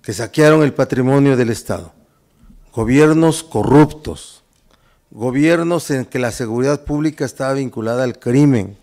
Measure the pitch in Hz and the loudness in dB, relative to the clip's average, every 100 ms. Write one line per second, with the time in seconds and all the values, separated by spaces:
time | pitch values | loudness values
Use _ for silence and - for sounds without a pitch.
0 | - 98 117 - 151 156 147 127 131 123 | -10 -10 -8 2 4 4 2 0 -2 0
1 | 127 139 139 131 120 110 - 92 85 _ | 0 2 2 2 0 -2 -6 -10 -10 _
2 | _ _ _ _ - - _ - 113 131 | _ _ _ _ -20 -20 _ -8 0 4
3 | 156 156 160 156 - 110 104 131 151 - | 4 4 2 0 -6 -4 2 4 4 0
4 | - 76 - - _ _ _ _ _ _ | -14 -14 -16 -20 _ _ _ _ _ _
5 | _ - 117 127 151 170 170 170 - 139 | _ -8 -4 0 2 2 0 -4 -4 -6
6 | 127 135 123 104 120 117 131 147 - 147 | -4 -4 -4 -4 -6 -2 -2 -2 -4 -4
7 | 156 147 135 - 135 135 131 113 110 120 | -4 -4 -10 -6 -6 -4 -6 -6 -6 -4
8 | 127 113 - 123 147 127 95 101 | -4 -6 -2 2 4 2 -2 -12